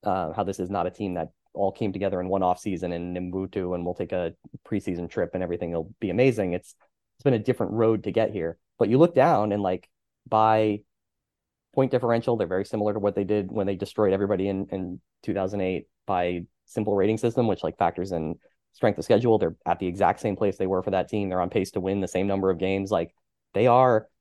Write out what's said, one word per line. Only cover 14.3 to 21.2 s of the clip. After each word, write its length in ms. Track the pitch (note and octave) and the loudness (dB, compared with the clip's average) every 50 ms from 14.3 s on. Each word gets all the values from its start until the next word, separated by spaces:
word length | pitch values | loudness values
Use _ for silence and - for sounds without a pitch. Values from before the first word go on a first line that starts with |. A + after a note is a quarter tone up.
| G#2+ F2+ F#2+ G2+ | 0 0 0 -2
in, 180 | G2 F#2+ G2 F#2+ | -2 -4 -4 -4
in 300 | - F#2+ F#2 F#2 F2+ F#2 _ _ _ _ _ | -6 -6 -6 -8 -10 -12 _ _ _ _ _
two 100 | - F#2+ | -6 -4
thousand 280 | G2 F#2+ F#2+ G#2 G2+ | -2 -2 -4 -4 -2
eight 260 | F#2+ F#2 F#2 E2 - _ _ _ _ | -2 -2 -2 -4 -6 _ _ _ _
by 380 | - G2+ F2+ F2+ F2 F2+ F2 F2 - _ _ _ | -4 -2 0 0 0 -2 -4 -8 -10 _ _ _
simple 300 | _ - - A2 G#2 G2+ G2 | _ -6 -4 -2 0 0 2
rating 200 | F#2+ G#2 A2 A2+ | 2 2 2 0
system, 300 | - A#2+ A2 - A#2+ A2+ | 0 -2 0 2 0 0
which, 160 | G2 - - | 0 -2 -2
like, 140 | D#2+ - _ | -6 -2 _
factors 340 | F#2 E2+ - - F2+ G2 | 0 0 0 -2 -6 -4
in 240 | F#2 E2 D#2+ D#2 E2+ - _ _ _ _ _ _ _ | -4 -4 -4 -4 -6 -8 _ _ _ _ _ _ _
strength 240 | - - A2+ G2+ - | 0 0 0 0 0
of 80 | - | 0
schedule. 320 | - D3 C3+ B2 A#2+ A2+ G#2 | 2 4 4 6 4 4 4
They're 180 | F#2 E2 E2 _ _ | 2 0 -4 _ _
at 140 | - F2 - | -4 -2 -2
the 80 | G2 F2+ | -2 -6
exact 320 | F2 F#2 G#2 F2 G2 - | -2 2 2 2 2 0
same 160 | - A2+ G2 | -2 -4 -2
place 220 | - - G2+ F#2 - | 0 -2 -2 -2 -2
they 100 | F#2+ F#2 | -2 -2
were 160 | F#2+ F#2 F#2 | -2 -2 -2
for 80 | - | 0
that 160 | F#2+ F#2+ F2+ - | -2 -2 -2 -2
team. 220 | - G#2 | -2 -4